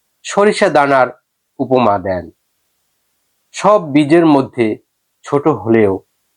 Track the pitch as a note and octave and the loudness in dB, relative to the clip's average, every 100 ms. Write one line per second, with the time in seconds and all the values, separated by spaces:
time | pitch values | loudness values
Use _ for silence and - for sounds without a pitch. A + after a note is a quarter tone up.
0 | _ _ - - G#3 - G3 D3+ C#3+ C3+ | _ _ -8 0 0 2 0 0 2 2
1 | B2 - _ _ _ - B2 B2+ A2+ G2+ | 0 -4 _ _ _ -10 -2 0 0 -2
2 | F#2+ F#2 E2 _ _ _ _ _ _ _ | -4 -8 -10 _ _ _ _ _ _ _
3 | _ _ _ _ _ - F#3+ G#3 E3 C#3 | _ _ _ _ _ -4 0 0 0 0
4 | C#3+ E3+ E3 C#3+ A#2+ - A2 G#2 _ _ | 2 4 4 2 0 -2 -4 -4 _ _
5 | _ _ - C#3+ D#3+ B2 G#2+ A2+ G#2 F#2+ | _ _ -6 -2 -2 -2 0 2 2 -2
6 | _ _ _ | _ _ _